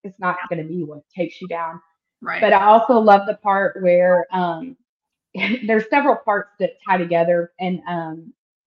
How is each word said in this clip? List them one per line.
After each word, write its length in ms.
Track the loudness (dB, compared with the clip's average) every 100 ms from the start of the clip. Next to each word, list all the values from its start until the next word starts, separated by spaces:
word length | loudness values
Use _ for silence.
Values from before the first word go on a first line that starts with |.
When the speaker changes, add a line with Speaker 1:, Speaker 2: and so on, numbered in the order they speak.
Speaker 1:
it's 140 | -18 -6
not 160 | -6 -6
Speaker 2:
Yeah. 160 | -8 -8
Speaker 1:
gonna 120 | -8
be 160 | -8
what 240 | -10 -12 _
takes 320 | -8 -8 -8
you 80 | -12
down. 320 | -8 -8 -12 _ _ _ _
Speaker 2:
Right. 200 | -10 -2
Speaker 1:
But 120 | 4
I 120 | 4 6
also 320 | 6 6 4
love 260 | 6 4 2
the 80 | -6
part 440 | -2 -2 -2 0
where, 440 | 2 4 4 2 0
um, 460 | -4 -4 -6 -12 -18 _ _ _ _ _
<laughs> 320 | -8 -4 -4 0
there's 220 | -2 0
several 260 | 0 0 -2
parts 360 | -2 -4 -6 _
that 180 | -6 -6 -2
tie 120 | -2
together. 540 | 0 0 2 0 -2 _
And, 240 | -6 -6 -8
um, 440 | -8 -8 -14 -18 _ _ _